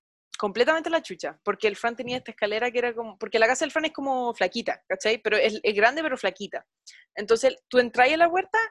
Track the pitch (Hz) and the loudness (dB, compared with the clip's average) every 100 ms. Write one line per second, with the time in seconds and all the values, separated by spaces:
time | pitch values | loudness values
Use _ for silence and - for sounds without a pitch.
0 | _ _ _ - 208 208 247 320 320 330 | _ _ _ -6 -4 0 2 0 0 -4
1 | - 180 147 - - 190 214 196 233 233 | -4 -10 -10 -8 -6 -2 -2 -2 -6 -6
2 | 247 254 247 - 208 214 247 240 240 226 | -8 -8 -10 -4 -2 -2 -2 -2 -2 -4
3 | 226 - 214 220 220 254 302 320 311 302 | -10 -10 -2 4 4 4 0 -2 -2 -4
4 | 277 254 240 220 185 233 - - - 190 | -4 -2 -2 0 -2 -2 -6 -6 -6 -4
5 | - 233 220 208 220 214 - 202 226 294 | -2 -2 0 2 2 0 -2 4 4 2
6 | 311 254 190 185 202 - - _ - - | -4 -2 -4 -6 -10 -12 -14 _ -20 -20
7 | _ - 208 226 262 - - 247 240 226 | _ -6 0 2 2 0 -2 2 2 4
8 | 254 320 339 359 381 440 453 | 4 4 2 2 0 -2 -2